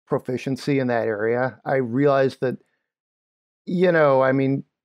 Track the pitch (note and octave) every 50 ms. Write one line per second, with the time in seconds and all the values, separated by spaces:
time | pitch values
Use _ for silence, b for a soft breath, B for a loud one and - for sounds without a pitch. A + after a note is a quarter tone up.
0 | _ - D3+ C3+ - - B2+ A#2+ - C#3 C3+ B2 - - C#3+ C3+ C3 B2 A#2+ A#2
1 | A2 A2+ A2 G2+ A2 A2+ A#2 A#2+ C3 B2+ - - - C#3+ C#3+ C3+ C3 A#2 A2+ C3
2 | C#3+ C#3+ C#3 C#3 C3+ C3+ B2+ - - B2+ A#2+ - _ _ _ _ _ _ _ _
3 | _ _ _ _ _ _ _ _ _ _ _ _ _ - F3+ F3+ F3+ F3+ E3+ E3
4 | D#3 C#3+ C3+ C3 C3 C3 C3+ C3+ C3+ C3+ C#3 C#3 - _ _ _ _